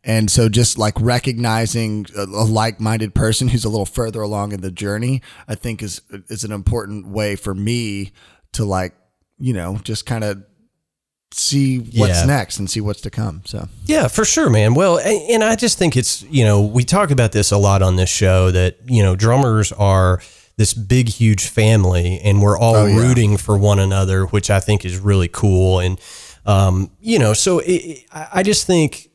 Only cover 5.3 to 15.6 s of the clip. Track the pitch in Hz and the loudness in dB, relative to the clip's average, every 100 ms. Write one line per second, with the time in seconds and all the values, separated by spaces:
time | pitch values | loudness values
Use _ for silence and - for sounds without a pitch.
5.3 | - - 110 120 110 104 - _ 98 - | -20 -12 -10 -8 -8 -10 -12 _ -20 -14
6.3 | 110 104 104 92 120 98 104 92 101 104 | -12 -10 -6 -4 -4 -6 -14 -10 -6 -4
7.3 | 98 104 95 101 120 113 101 95 _ _ | -6 -8 -6 -4 -4 -4 -8 -10 _ _
8.3 | _ _ - 104 92 92 _ _ _ _ | _ _ -6 -4 -2 -4 _ _ _ _
9.3 | _ 127 104 87 101 - 107 - 113 107 | _ -6 -4 -6 -8 -8 -10 -6 -6 -6
10.3 | 98 95 _ _ _ _ _ _ _ _ | -8 -14 _ _ _ _ _ _ _ _
11.3 | - - 139 135 127 113 117 101 85 127 | -8 -2 0 0 -2 -4 0 2 2 2
12.3 | 143 92 - 95 113 104 101 - - 110 | 0 -4 -8 -6 -4 -6 -6 -8 -6 -6
13.3 | 80 - 104 - - - 311 - - 220 | -8 -12 -12 -12 -10 -2 0 0 0 0
14.3 | - 269 110 107 127 190 170 190 214 156 | 2 2 4 4 4 2 2 0 -2 0
15.3 | 233 220 226 | 0 2 0